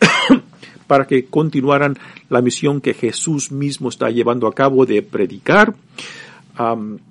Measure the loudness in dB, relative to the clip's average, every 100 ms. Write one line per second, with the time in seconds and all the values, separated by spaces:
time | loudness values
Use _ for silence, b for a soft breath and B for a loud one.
0 | 0 2 2 2 2 -20 -20 -18 2 2
1 | 4 0 0 -2 0 0 2 2 2 -2
2 | B B -2 0 0 0 -2 -2 -4 -2
3 | -4 -4 -4 -4 -4 -6 -6 -4 -8 -4
4 | -2 0 0 0 -2 0 2 4 2 2
5 | -2 -4 -4 -4 2 2 2 -2 _ B
6 | B B B B B -6 -4 -4 -8 -12
7 | _